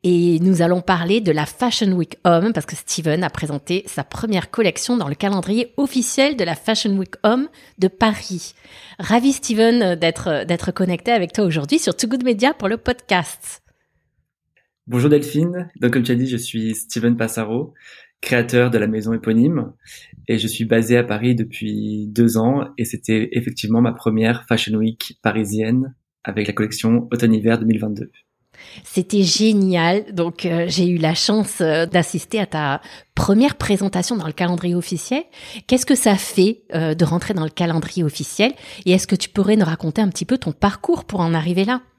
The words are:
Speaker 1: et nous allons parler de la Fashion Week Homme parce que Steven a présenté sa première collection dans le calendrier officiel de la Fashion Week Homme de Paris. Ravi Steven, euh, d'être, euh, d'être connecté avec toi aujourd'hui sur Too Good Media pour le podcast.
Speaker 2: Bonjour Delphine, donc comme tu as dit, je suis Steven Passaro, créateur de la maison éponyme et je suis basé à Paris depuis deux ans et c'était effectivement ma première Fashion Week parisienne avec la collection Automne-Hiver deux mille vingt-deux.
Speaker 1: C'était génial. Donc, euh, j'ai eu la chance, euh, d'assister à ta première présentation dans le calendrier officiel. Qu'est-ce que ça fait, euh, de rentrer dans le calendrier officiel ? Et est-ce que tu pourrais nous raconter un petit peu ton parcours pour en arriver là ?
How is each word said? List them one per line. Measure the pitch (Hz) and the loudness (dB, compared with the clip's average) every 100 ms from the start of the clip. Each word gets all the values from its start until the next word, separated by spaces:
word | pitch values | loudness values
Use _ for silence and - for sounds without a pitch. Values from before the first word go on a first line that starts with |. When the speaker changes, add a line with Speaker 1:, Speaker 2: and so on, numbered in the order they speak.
Speaker 1:
et | 180 175 175 165 | 2 2 4 4
nous | 180 175 | 4 4
allons | 170 180 | 2 2
parler | 175 180 170 220 | 0 0 2 0
de | 196 | 2
la | 151 | 0
Fashion | 147 - 247 - 202 | -2 -2 -2 0 0
Week | 180 160 - | 0 -2 0
Homme | 180 170 202 | 4 4 2
parce | 175 | -2
que | - 156 | -6 -12
Steven | - - 160 156 | -8 -4 -2 0
a | 170 | -2
présenté | - 147 147 - 180 - | -4 -6 -6 -2 -4 -4
sa | - | -10
première | - - 226 190 - | -8 -8 -2 -2 -2
collection | - 202 - - | 0 0 0 -2
dans | 240 147 | -2 -2
le | |
calendrier | 147 202 196 180 220 240 | -2 0 0 0 -2 -2
officiel | - 277 262 226 - 277 262 | -2 -2 0 -2 0 0 0
de | |
la | 170 | -4
Fashion | 151 - 220 214 | -2 -2 -2 0
Week | 196 185 - | -2 -4 -2
Homme | 208 247 302 - - - | 0 0 -2 -10 -20 -2
de | 185 | -2
Paris. | - 220 208 - 180 - _ - - - - | 2 0 0 -8 -10 -10 _ -20 -20 -20 -14
Ravi | 175 233 269 | 0 4 4
Steven, | 262 - 220 226 240 | 0 -2 2 4 4
euh, | 190 170 | 2 2
d'être, | 165 160 180 | 0 0 -2
euh, | 147 | -2
d'être | 165 170 - | -2 -2 -2
connecté | - 185 175 240 | -2 0 0 0
avec | 233 175 | 0 0
toi | - | 0
aujourd'hui | 196 156 143 320 | 0 0 0 0
sur | - | 0
Too | 170 226 | -2 -2
Good | 262 | 0
Media | 247 214 254 | 0 2 0
pour | 320 196 | 0 -4
le | 226 | -4
podcast. | - 254 - 180 151 - - - _ _ _ _ _ _ _ _ _ _ _ _ - | -4 -6 0 -2 -2 -12 -16 -18 _ _ _ _ _ _ _ _ _ _ _ _ -4
Speaker 2:
Bonjour | 123 143 | 0 4
Delphine, | 147 147 147 170 180 175 - | 4 2 -2 -2 -4 -10 -2
donc | 120 | 0
comme | 127 | 2
tu | 120 | 0
as | |
dit, | 123 131 | 0 0
je | 120 | -4
suis | - 113 110 | -6 -6 -6
Steven | 110 - 117 120 117 | -6 -8 -2 0 0
Passaro, | 113 - 107 120 143 _ - - - _ | -2 -4 -4 -4 -6 _ -20 -20 -20 _
créateur | - 123 117 120 123 | -2 0 2 2 2
de | 113 | 2
la | |
maison | 107 110 107 | 0 -2 -4
éponyme | 113 113 113 139 160 - - - - - - - | -4 0 2 2 0 -6 -12 -20 -20 -20 -16 -4
et | 113 | -2
je | 113 | -2
suis | - | -4
basé | 113 113 117 | 2 2 4
à | 120 | 2
Paris | 120 107 123 | 2 -2 0
depuis | 117 110 - 110 104 107 107 104 | 0 -2 -6 -8 -6 -6 -6 -4
deux | 107 117 113 | 2 4 4
ans | 113 139 - - | 2 0 -4 -6
et | |
c'était | 113 117 - 110 107 | -8 -6 -2 -2 0
effectivement | 123 120 120 107 113 | -4 -4 -6 0 2
ma | 120 | 2
première | 117 113 110 113 117 - | 0 -2 0 0 0 -2
Fashion | 110 - 107 | -2 0 -2
Week | 113 113 - - | -2 -4 -14 -4
parisienne | 113 104 101 107 110 127 131 - _ _ | -2 -2 -2 -2 0 0 -2 -10 _ _
avec | - 104 | -6 -4
la | 104 | -2
collection | 107 107 - 113 117 117 | -2 -2 0 2 2 0
Automne-Hiver | 117 117 110 110 117 | 0 2 4 2 2
deux | |
mille | 110 107 | 2 0
vingt-deux. | 107 104 117 _ _ _ _ - - - | -2 -6 -12 _ _ _ _ -20 -20 -20
Speaker 1:
C'était | - - 185 208 | -6 -4 0 2
génial. | 180 - 220 208 190 175 165 196 208 | 2 4 2 4 2 2 2 2 -2
Donc, | 185 170 165 | -4 -4 -4
euh, | 175 165 170 | -2 -2 -2
j'ai | 160 175 | 0 0
eu | 175 | 2
la | 160 | 0
chance, | 165 - 214 202 - | 0 0 0 -2 -2
euh, | 160 156 165 | 0 2 2
d'assister | 180 160 170 - 220 | 0 0 -4 -4 -4
à | |
ta | 190 156 147 139 - - _ | -4 -2 -2 -4 -8 -20 _
première | - - 202 277 | -4 2 4 4
présentation | - - 196 196 190 180 | 0 -2 0 0 -2 -4
dans | 233 160 | -4 -6
le | |
calendrier | - 180 175 175 | -2 -2 0 0
officiel. | 175 170 170 - 269 339 - - 214 | -2 -2 -8 -4 -6 -6 -18 -20 -18
Qu'est-ce | - 254 - | 0 0 2
que | |
ça | 269 220 | 4 4
fait, | 196 - - 190 233 _ | 4 2 2 2 2 _
euh, | 160 160 | -2 -2
de | 160 | 2
rentrer | 156 170 - | 2 2 -2
dans | 190 | -4
le | 156 | -4
calendrier | - 170 165 - - | -2 0 0 -2 -2
officiel ? | 156 - 147 - 220 - - - | -2 -4 -8 -2 -2 -2 -16 -6
Et | 180 | 2
est-ce | 185 - | 2 2
que | |
tu | 190 - | -2 -2
pourrais | 208 190 | 0 2
nous | 214 | 4
raconter | 165 165 160 185 | 2 0 -2 0
un | 208 | -2
petit | - | -2
peu | 170 262 | -2 -2
ton | 170 | -2
parcours | - 202 - - 339 | -2 -2 -2 -2 -2
pour | - 196 | -2 -2
en | 165 | 0
arriver | 165 160 180 | 0 0 0
là ? | 196 247 _ | 0 -2 _